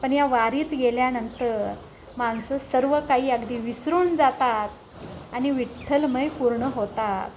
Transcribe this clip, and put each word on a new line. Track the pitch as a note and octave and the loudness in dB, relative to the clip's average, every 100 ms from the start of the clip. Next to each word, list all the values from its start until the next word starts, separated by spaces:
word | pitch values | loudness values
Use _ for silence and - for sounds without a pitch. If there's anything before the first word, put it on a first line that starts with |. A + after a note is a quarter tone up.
पण | C4 | 2
या | C#4 C#4+ | 4 4
वारीत | B3+ A3+ C4 D4+ | 4 2 0 -2
गेल्यानंतर | D4+ B3 A#3+ B3+ B3+ A3+ - B3 A3 G3+ G3+ - - - - | 2 2 2 0 0 -6 -4 -2 -2 -4 -6 -14 -20 -18 -4
माणसं | A#3+ A3+ G#3+ C#4 | -2 -2 -4 -6
सर्व | C4+ C4 C4+ D4 D4 | 0 0 2 2 2
काही | B3+ C4+ | 2 2
अगदी | A#3 A3 A#3+ | 0 -2 -6
विसरून | A3+ A#3+ - E4+ F4+ E4 | -6 -4 0 2 2 4
जातात | C4+ B3+ B3+ A3 G#3 - - - - - - | 2 4 0 0 -2 -8 -20 -18 -16 -16 -10
आणि | B3 C4+ | -2 0
विठ्ठलमय | C4+ A#3+ - - C#4+ D4+ B3+ D4 | 0 -2 -8 0 2 2 0 -2
पूर्ण | D#4 B3 A#3 | 2 0 2
होतात. | B3+ B3 G#3+ - A3 F#3+ - | -2 -2 -4 -2 -2 -2 -4